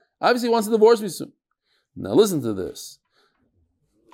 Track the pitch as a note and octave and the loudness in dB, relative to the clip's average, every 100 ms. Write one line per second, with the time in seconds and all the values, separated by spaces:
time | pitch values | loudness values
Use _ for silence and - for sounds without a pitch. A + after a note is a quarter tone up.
0 | _ - G3 B3 A#3+ A#3 G#3 A3+ G#3+ A3+ | _ -4 -2 0 0 -2 0 4 4 4
1 | G#3+ - - _ _ _ _ _ _ - | 0 -10 -14 _ _ _ _ _ _ -12
2 | F2+ C3 A3 D#3+ A#2 G2 E2+ - - - | 0 2 2 0 -4 -6 -8 -12 -20 -20
3 | _ _ _ _ _ _ _ _ _ _ | _ _ _ _ _ _ _ _ _ _
4 | _ | _